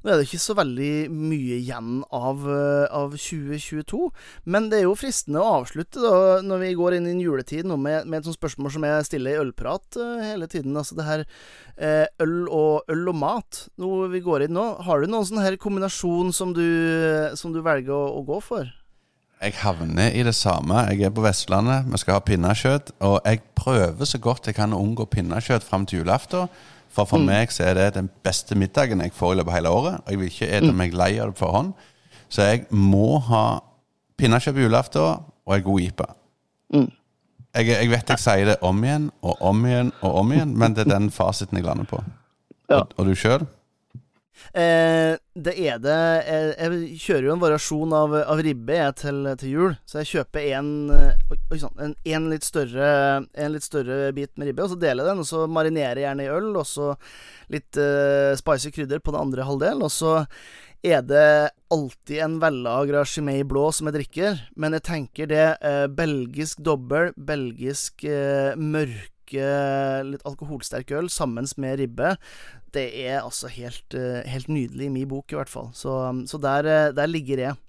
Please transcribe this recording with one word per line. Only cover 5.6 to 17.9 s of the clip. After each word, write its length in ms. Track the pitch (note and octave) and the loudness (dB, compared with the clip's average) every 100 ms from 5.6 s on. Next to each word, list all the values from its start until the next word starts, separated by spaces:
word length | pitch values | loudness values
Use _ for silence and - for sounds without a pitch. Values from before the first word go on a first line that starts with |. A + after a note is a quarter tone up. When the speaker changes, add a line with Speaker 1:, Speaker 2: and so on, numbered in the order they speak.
| B2 D3 E3+ C#4 | -2 -10 -10 -2
Speaker 1:
da, 380 | A#3 F#3 F#3+ F#3 | 4 6 6 4
når 200 | G3 F#3 | 0 -4
vi 60 | F#3 | -2
går 220 | F3+ F3 | 0 0
inn 100 | F3+ | 0
i 60 | F3 | -2
en 80 | F3+ | -2
juletid 460 | F3 C3+ B2+ D3+ F#3 | -2 -2 -4 -6 -4
nå 80 | D3+ | -2
med, 300 | C#3 D#3 A#2 | -2 -2 -4
med 140 | D#3 | -8
et 80 | D#3 | -8
sånt 100 | D#3+ | -8
spørsmål 320 | D#3 - C#3 | -8 -6 -8
som 160 | D#3 D3 | -4 0
jeg 180 | D3+ | 0
stiller 300 | C#3+ D3 C3 | -2 -4 -2
i 60 | D3+ | -2
ølprat, 560 | C3+ - A#2+ F3+ - A#3+ | -2 -4 -6 -6 -8 -10
eh, 240 | A#3+ A#3 G#3+ | -8 -6 -6
hele 160 | G#3 E3 | -8 -8
tiden. 260 | F3+ C3+ D3 | -6 -4 -6
Altså 160 | C#3+ D#3+ | -6 -8
det 80 | |
her, 200 | D3+ D#3 D3+ - - - - - | -4 -4 -6 -16 -20 -20 -20 -6
eh, 300 | D3+ D#3 D3+ - | 0 2 2 0
øl 240 | D#3+ F3 F3 | -2 0 -2
og, 400 | D#3 D#3 D3+ - | 2 2 2 0
øl 220 | D#3+ F3+ | -4 -2
og 40 | |
mat, 520 | E3 C#3+ A3+ - - - - | -2 -2 -2 -6 -16 -16 -8
når 300 | F#3 F#3+ F#3 | -4 -2 -2
vi 60 | F3+ | -4
går 260 | F3+ D3 D3 | 0 0 0
inn 80 | |
nå, 100 | E3+ A3+ G3+ F3 | -2 -4 -6 0
har 140 | D3+ | 2
du 80 | D#3+ | 2
noen 160 | A3+ F#3 | -2 -2
sånn 140 | A3 | 0
her 160 | F#3+ F#3+ | 0 0
kombinasjon 680 | G#3+ G3 F#3+ - F3+ E3+ F3+ | -4 -2 -4 -4 -2 0 0
som 220 | E3+ F#3 | -2 -2
du, 100 | E3+ E3+ E3 E3 D#3+ D#3+ D#3 D3+ | 0 2 2 0 0 0 0 -2
som 160 | D3 E3+ | -6 -8
du 80 | E3 | -4
velger 300 | D#3+ C#3+ C3 | 0 -2 -2